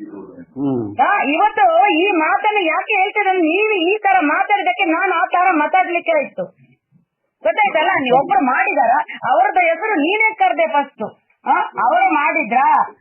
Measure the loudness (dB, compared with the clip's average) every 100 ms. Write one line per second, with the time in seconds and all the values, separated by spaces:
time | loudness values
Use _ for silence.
0 | -18 -18 -18 -20 -16 -6 -2 -2 -4 -2
1 | 0 0 0 0 0 2 2 4 4 2
2 | 2 0 0 0 0 0 0 -2 -2 -2
3 | -2 -2 -2 0 0 0 0 0 0 0
4 | 0 2 2 0 0 -2 -2 -2 -2 0
5 | 0 -2 0 0 2 0 0 0 0 -2
6 | -2 -2 -2 -8 -12 _ _ _ _ _
7 | _ _ _ _ -2 0 0 0 0 0
8 | 2 2 2 2 2 0 0 0 2 0
9 | -2 -6 -2 0 2 2 0 0 -2 -2
10 | 0 0 0 0 0 0 0 0 -4 -6
11 | -12 -12 _ _ -2 -2 -2 -2 0 2
12 | 2 2 0 -2 -2 2 2 2 0 -6